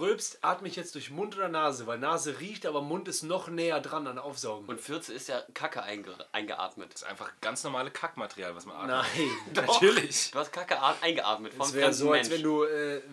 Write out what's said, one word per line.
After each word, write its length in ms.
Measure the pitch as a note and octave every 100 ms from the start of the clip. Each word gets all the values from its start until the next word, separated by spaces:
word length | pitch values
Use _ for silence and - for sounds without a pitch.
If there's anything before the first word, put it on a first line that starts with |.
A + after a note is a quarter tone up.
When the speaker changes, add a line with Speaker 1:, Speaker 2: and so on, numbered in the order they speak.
Speaker 1:
rülpst, 380 | F3+ - - -
atme 260 | E3 F3+ F#3
ich 60 |
jetzt 200 | F3+ E3+
durch 160 | C#3+ B2+
Mund 260 | D3+ G#3+ G3
oder 120 | F3+
Nase? 380 | D#3+ D3+ B2+ A2+
Weil 120 | A#2
Nase 420 | C#3+ E3 D#3 B2+
riecht, 240 | F#3 G#3
aber 160 | E3+ D3
Mund 260 | D3 F#3 F3
ist 160 | D#3
noch 240 | D#3 F3+ E3
näher 300 | E3+ E3+ D3+
dran 260 | C3+ D#3 C3+
an 120 | B2+
Aufsaugen. 480 | C#3+ C3+ A#2+ G#2 G#2
Speaker 2:
Und 140 | A#2
Fürze 320 | - D#3+ -
ist 160 | A2+ -
ja 140 | B2 -
Kacke 300 | - D3+ B2+
einge-, 340 | G2+ G#2 F#2+ F2+ -
eingeatmet. 640 | G#2+ G#2+ F2 F#2 - F2
Speaker 3:
Das 80 | -
ist 60 | F#2+
einfach 220 | G2 G2+ -
ganz 200 | A2 B2+
normale 260 | D3+ B2+ C#3
Kackmaterial, 680 | - E3 B2+ G#2+ - F2+ F2
was 80 |
man 260 | F#2+ E2 G#2+
atmet. 220 | B2+ B2 E3
Speaker 1:
Nein. 120 | C#3 A2+
Speaker 3:
<laughs> 120 | - - C3
Doch. 80 |
Natürlich. 560 | - F#3+ A3+ - - -
Speaker 2:
Du 80 | C#3
hast 120 | D3+
Kacke 300 | F3 F3+ C#3+
a-, 160 | C3+ D3+
eingeatmet 500 | E3+ D3+ G#2 G#2+ A2
vom 80 | B2+ C#3
Speaker 1:
Das 80 |
wäre 180 | C3+ C3+
Speaker 2:
fremden 60 | B2
Speaker 1:
so, 140 | C#3+
als 160 | C3 A#2+
Speaker 2:
Mensch. 60 | E3
Speaker 1:
wenn 40 |
du, 220 | D#3 D3+
äh, 380 | D3+ D3+ D3 C#3+ C#3